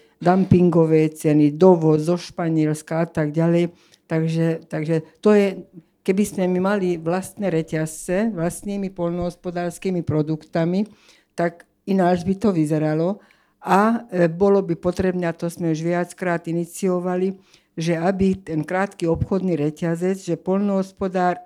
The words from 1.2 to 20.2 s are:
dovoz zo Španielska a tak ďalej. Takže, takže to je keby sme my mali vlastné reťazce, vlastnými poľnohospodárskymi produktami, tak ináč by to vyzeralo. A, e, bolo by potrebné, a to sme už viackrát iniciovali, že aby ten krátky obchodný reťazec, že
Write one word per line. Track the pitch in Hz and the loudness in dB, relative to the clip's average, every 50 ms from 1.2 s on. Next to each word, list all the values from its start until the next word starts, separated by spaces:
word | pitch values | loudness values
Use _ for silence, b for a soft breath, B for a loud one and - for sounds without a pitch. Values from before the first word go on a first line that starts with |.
| - 160 147 151 147 147 147 156 | 0 2 4 4 4 4 4 6
dovoz | 185 190 180 165 160 156 156 151 151 | 6 6 6 6 4 4 2 2 2
zo | 165 175 | 0 -2
Španielska | 170 - - - - 175 165 160 160 151 151 151 151 - - 165 160 165 | -2 -4 -8 -10 -6 -4 -2 0 0 0 0 -2 -4 -6 -4 -2 -2 -2
a | 165 | -2
tak | - 165 151 151 147 | -2 -4 -4 -2 0
ďalej. | 160 165 170 170 170 175 165 b b b b b b _ | 0 2 2 2 2 0 -2 b b b b b b _
Takže, | - 165 160 160 160 160 165 165 165 165 165 - - | -4 -2 -2 -2 0 0 0 0 0 -2 -4 -6 -8
takže | - 156 156 160 165 160 156 b b _ | -8 -6 -2 -2 -2 -2 -2 b b _
to | - 214 214 | 2 4 4
je | 208 202 190 180 180 175 - _ 175 - _ _ _ _ - | 6 4 2 -2 -6 -12 -18 _ -20 -20 _ _ _ _ 0
keby | 190 196 208 | 0 0 0
sme | 202 - 196 185 180 | 0 -2 -2 -2 0
my | 180 180 185 | 0 0 0
mali | 196 208 202 185 180 175 | 0 0 0 0 -2 -2
vlastné | 160 160 165 170 185 185 - - - 202 185 165 | -2 -4 -4 -4 -4 -4 -8 -8 -6 -4 -2 -2
reťazce, | 160 160 - - 156 156 156 - - - - 180 190 220 233 208 | -2 -2 -4 -4 -4 -4 -6 -8 -10 -6 -4 -2 -2 -2 -2 -2
vlastnými | 165 160 175 165 - - 208 202 202 196 185 190 | -4 -4 -4 -6 -6 -8 -8 -6 -6 -6 -8 -6
poľnohospodárskymi | - 175 170 175 175 175 175 175 - - 180 170 180 175 175 165 - - 190 185 175 | -4 -4 -4 -4 -4 -4 -6 -8 -8 -10 -8 -6 -4 -6 -6 -6 -6 -6 -4 -4 -2
produktami, | 160 - 147 151 147 151 160 156 - - - 170 165 170 180 190 208 202 b b b b b b b b _ | -2 0 0 0 0 -2 -4 -6 -8 -6 -2 -2 0 0 0 0 -2 -4 b b b b b b b b _
tak | - 170 175 175 - - _ _ _ _ | -4 -4 -4 -4 -8 -16 _ _ _ _
ináč | - 190 196 180 175 180 175 165 | -2 0 2 4 2 2 2 0
by | 190 190 190 | -2 -2 0
to | - 214 | 0 0
vyzeralo. | 190 160 156 147 160 151 156 151 151 156 165 180 202 196 b b b b b b b b | 2 2 0 0 0 0 0 0 0 0 0 -2 -4 -6 b b b b b b b b
A, | - - 185 190 208 226 233 226 - - | -2 2 2 4 4 2 0 -2 -4 -4
e, | - 180 175 165 165 | 0 0 0 0 2
bolo | 175 202 202 196 196 190 | 2 2 4 4 2 2
by | 170 170 | 0 -4
potrebné, | 160 - 180 175 - 185 185 180 180 175 170 | -4 -2 -2 -2 0 -2 -2 0 0 -2 -4
a | 160 | -4
to | - 175 170 170 | -4 -6 -8 -6
sme | - 175 165 156 | -4 -2 -2 -2
už | 151 160 | -2 -2
viackrát | 170 175 175 175 175 - - 190 180 170 165 170 175 | -2 -2 -2 -4 -6 -8 -6 -4 -4 -2 -2 -4 -4
iniciovali, | 165 170 170 165 - - 202 185 180 180 175 185 180 180 185 196 190 b b b b b b b _ | -4 -4 -4 -6 -6 -4 -2 -2 -2 -2 -2 -2 -2 -2 -2 -2 -4 b b b b b b b _
že | - 160 170 170 160 | -6 -2 -2 -2 0
aby | 170 185 196 185 196 190 185 190 | 0 0 0 2 0 0 0 -2
ten | - - 165 156 147 | -4 -6 -4 -4 -4
krátky | - 180 185 196 196 - - 170 | -2 -2 -2 -4 -4 -4 -4 -2
obchodný | 165 165 160 - - 202 190 180 185 170 | -2 0 -2 -2 -2 -2 -2 -2 -2 -2
reťazec, | 147 147 151 151 - 175 165 170 165 180 185 190 | 0 -2 -2 -4 -4 -4 -4 -4 -2 -2 -2 -4
že | 190 | -4